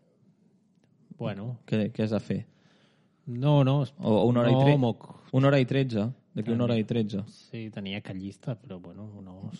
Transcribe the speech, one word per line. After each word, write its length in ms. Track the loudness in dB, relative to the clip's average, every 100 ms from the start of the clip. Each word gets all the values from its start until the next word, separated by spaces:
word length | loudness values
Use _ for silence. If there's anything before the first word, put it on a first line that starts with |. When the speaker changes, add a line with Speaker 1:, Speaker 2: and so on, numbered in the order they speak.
| _ _ _ _ _ _ _ _ _ _ -20 -10
Speaker 1:
Bueno. 400 | -8 -8 -8 -12 -2
Speaker 2:
Què, 200 | 0 0
què 120 | -2 -2
has 80 |
de 60 | -2
fer? 200 | -2 -6 -8 _ _ _ _ _ _ _ -10
Speaker 1:
No, 340 | -2 2 4
no. 160 | 4 2 -2 -4
Speaker 2:
O, 160 | 0
o 100 | 4 4
una 120 | 4
hora 100 | 4
Speaker 1:
No, 100 | 6
Speaker 2:
i 20 |
tre-, 140 | 6 4
Speaker 1:
moc. 260 | 2 -2 -8 -20 -4 2
Speaker 2:
una 140 | 4
hora 100 | 4
i 60 | 4
tretze, 380 | 0 0 0 -2 -4 _
d'aquí 160 | -8 -2
una 100 | 0
hora 120 | 0 0
i 60 |
Speaker 1:
Tenia, 40 | 0
Speaker 2:
tretze. 320 | 0 -2 -4 -8 -14 -16
Speaker 1:
sí, 160 | -14 -12
tenia 300 | -10 -10 -10
que 140 | -10
llista, 400 | -10 -12 -12 -10 -10
però 220 | -10 -16
bueno, 240 | -16 -16 -16 -16
no, 280 | -18 -16 -14 -12